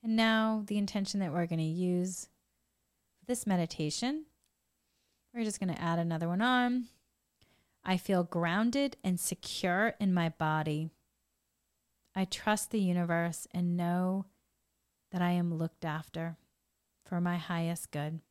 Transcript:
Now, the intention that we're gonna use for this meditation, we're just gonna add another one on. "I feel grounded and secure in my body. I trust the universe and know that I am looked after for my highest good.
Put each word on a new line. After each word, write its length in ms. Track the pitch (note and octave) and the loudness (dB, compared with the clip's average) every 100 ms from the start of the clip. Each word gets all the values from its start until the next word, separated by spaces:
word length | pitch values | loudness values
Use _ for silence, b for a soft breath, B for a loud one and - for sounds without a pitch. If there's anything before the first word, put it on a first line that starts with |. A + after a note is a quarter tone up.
| A3+ | 2
Now, 540 | A3 A3+ A3 A3 A3 G#3 | 4 6 4 4 0 0
the 140 | G#3 | 0
intention 400 | G3+ G#3 G3 G3+ | 0 -2 -2 0
that 120 | F#3 | 0
we're 140 | E3+ E3+ | 0 0
gonna 160 | E3 | 0
use 680 | D#3+ E3 F3+ F3+ F#3 F#3 - _ _ _ _ _ _ _ _ _ | 0 0 2 2 0 -6 -12 _ _ _ _ _ _ _ _ _
for 60 | - | -6
this 200 | B3 - | -4 0
meditation, 800 | F#3 E3 - D3+ - A#3+ D4+ D#4 _ _ _ _ _ _ _ _ _ _ | 0 0 -2 -4 -2 -2 -4 -8 _ _ _ _ _ _ _ _ _ _
we're 120 | A#3+ | -4
just 160 | A3 G3+ | -4 -2
gonna 140 | F#3+ | -4
add 260 | - E3+ E3+ | -2 0 0
another 280 | E3+ D#3+ E3 | 0 0 0
one 140 | F3+ | 0
on. 480 | A#3+ B3+ B3 B3+ A#3 _ _ _ _ _ b b b b | 2 4 2 0 -4 _ _ _ _ _ b b b b
"I 140 | - F#3 | -2 -2
feel 260 | - F#3 | 2 0
grounded 760 | F3 E3+ E3+ F#3 A3+ C#4 C#4 - | 2 0 0 2 2 2 0 -2
and 160 | G3 F3+ | -2 -2
secure 680 | - F3 - - F#3 F3+ A3 - | -2 -6 -8 -4 0 2 0 2
in 120 | G3+ | 2
my 180 | F3+ E3 | 2 2
body. 600 | - D#3 D#3 D#3 D3+ D#3+ _ _ _ _ _ _ _ _ _ _ _ _ - | 0 0 0 0 -2 -4 _ _ _ _ _ _ _ _ _ _ _ _ -4
I 100 | F#3 | -2
trust 460 | - - G#3+ - | -2 0 0 0
the 100 | A3 | 0
universe 680 | F#3+ F3 E3+ E3+ E3+ D#3+ - | 2 2 2 2 0 -4 -8
and 260 | F3+ F3 F3 | -4 0 0
know 480 | F3 F3+ F#3 F#3+ F#3 _ _ _ _ _ _ _ _ | 0 0 0 -2 -6 _ _ _ _ _ _ _ _
that 100 | F3+ | -2
I 80 | F3 | 2
am 240 | F3 F3 | 2 0
looked 320 | E3 E3 _ E3 | 0 -4 _ -6
after 540 | D3+ - E3 E3 D#3+ _ _ _ _ _ _ | -6 -8 -8 -8 -8 _ _ _ _ _ _
for 180 | - F3+ | -6 -2
my 160 | F3 F3 | 0 -2
highest 540 | D#3 E3+ E3 E3+ - | -2 -2 -2 -4 -6
good. 280 | D3+ D3+ D#3+ _ | -6 -6 -6 _